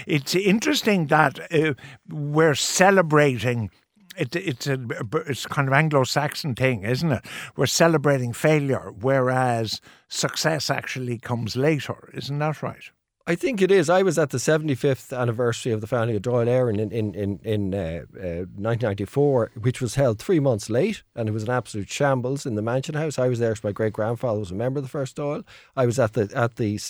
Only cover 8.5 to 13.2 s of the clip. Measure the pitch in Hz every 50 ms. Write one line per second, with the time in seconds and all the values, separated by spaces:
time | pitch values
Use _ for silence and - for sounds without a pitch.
8.5 | 156 151 143 135 127 98 - 98 - 98 101 131 135 135 127 127 127 127 127 123
9.5 | 117 117 117 104 - - - - - _ _ _ - - - 147 - - - 156
10.5 | - 143 - - 139 123 117 - - 131 127 123 120 110 - - 123 117 117 104
11.5 | - 123 131 156 160 139 - - - - - - - 135 - 131 143 143 147 156
12.5 | 147 - - 113 107 - - - _ _ _ _ _ _